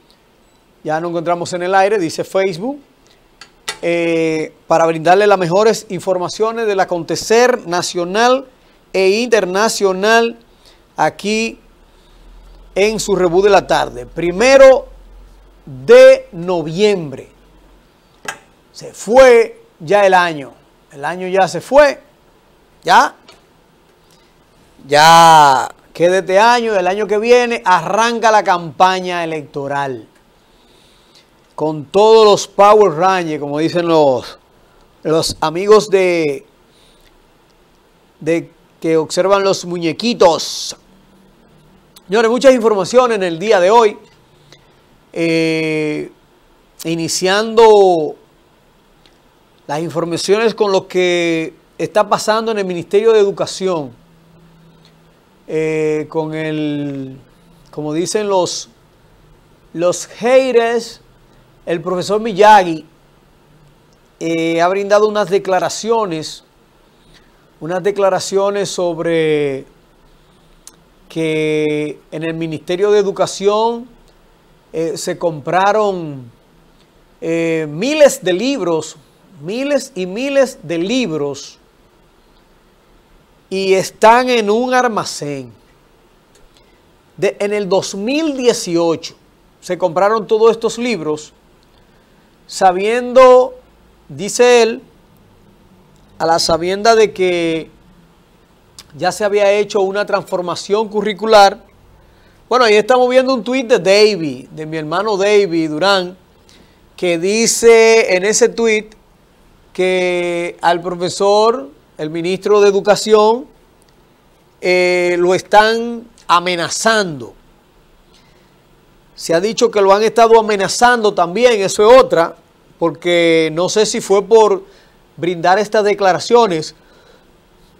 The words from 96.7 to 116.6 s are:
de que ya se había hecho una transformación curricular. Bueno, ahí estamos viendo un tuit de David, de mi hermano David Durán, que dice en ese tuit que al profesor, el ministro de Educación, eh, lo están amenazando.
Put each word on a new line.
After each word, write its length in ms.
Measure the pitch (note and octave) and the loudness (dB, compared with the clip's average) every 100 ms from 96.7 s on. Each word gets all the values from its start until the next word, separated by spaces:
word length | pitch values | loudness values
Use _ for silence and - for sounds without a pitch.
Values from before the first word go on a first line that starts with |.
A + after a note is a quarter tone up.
| G3 A3+ A3 | -2 2 2
de 160 | G#3+ | 2
que 580 | G#3+ F#3 F3 E3 D#3+ - _ _ _ _ _ _ _ _ _ _ - - C#3+ | 0 -2 -2 -2 -4 -8 _ _ _ _ _ _ _ _ _ _ -20 -20 -6
ya 160 | F3 | -6
se 120 | E3+ | -2
había 280 | G#3 G#3 G3+ | -2 2 2
hecho 280 | G#3 G#3 G#3 | 2 0 -2
una 220 | F#3+ G3+ | -2 -2
transformación 840 | G3+ G3 - F#3 F3+ D#3+ - G#3 G#3+ | -2 -4 -4 -6 -6 -8 -4 -4 -4
curricular. 760 | G#3 G3+ F3+ A3 G#3+ G3 - _ _ _ _ _ _ _ _ - | -6 -6 -4 2 4 4 2 _ _ _ _ _ _ _ _ -4
Bueno, 160 | B3 | 0
ahí 100 | A3+ | 2
estamos 340 | G#3 G#3 B3+ B3 | 2 2 2 2
viendo 240 | B3+ C4 | 2 0
un 100 | C4 | -2
tuit 220 | A3 C4 A#3 | -4 -4 0
de 120 | A3+ | 0
David, 680 | F3 G3+ G#3+ F#3+ D3+ B2+ - | 2 4 2 0 -6 -10 -14
de 180 | D#3 D#3 | -16 -10
mi 120 | D#3+ | -10
hermano 380 | D3+ F3 A3 F#3+ | -6 -6 -4 -2
David 540 | G3+ G#3 G3 E3 D#3+ | 2 2 2 -2 -4
Durán, 460 | D3+ G3+ G3 F3+ F#3 _ _ _ _ _ _ _ - | -2 0 0 -4 -12 _ _ _ _ _ _ _ -6
que 220 | F3+ E3+ | -4 -2
dice 960 | F#3 A3 A3+ - A#3 A3+ A3+ A3+ A3 F3+ | -2 -2 -2 2 4 6 6 4 2 0
en 80 | |
ese 240 | G3+ G#3 A3+ | 0 0 0
tuit 460 | A3+ A3+ G#3+ G#3 - _ _ _ _ _ _ _ | 0 -2 -2 -4 -20 _ _ _ _ _ _ _
que 800 | - F#3 F#3 F3+ F3 F3 F3 F3 - | -4 -2 -2 -2 -2 -4 -4 -8 -4
al 180 | E3 F3 | -2 -2
profesor, 880 | F3 F3 F3 - G3+ G#3 A3 B3+ C#4 - _ - | -4 -8 -8 -2 0 2 2 -2 -8 -20 _ -12
el 100 | D#3 | -8
ministro 540 | E3 E3+ F#3 G3 G#3 | -6 -6 -4 0 4
de 80 | G3+ | 4
Educación, 760 | G3 G3+ F#3+ G#3+ G#3+ G#3+ A#3+ D4+ _ _ _ _ _ _ _ _ _ _ _ | 2 0 0 2 2 2 0 -6 _ _ _ _ _ _ _ _ _ _ _
eh, 540 | F3+ F3+ F3+ F3+ F3 F3 | -2 0 0 0 -2 0
lo 160 | F3+ | 0
están 760 | F#3 - G#3 G#3+ A3+ A#3 A#3 - _ - | 0 2 2 4 0 -6 -10 -16 _ -2
amenazando. 1080 | E3+ F3+ E3+ | 0 0 -4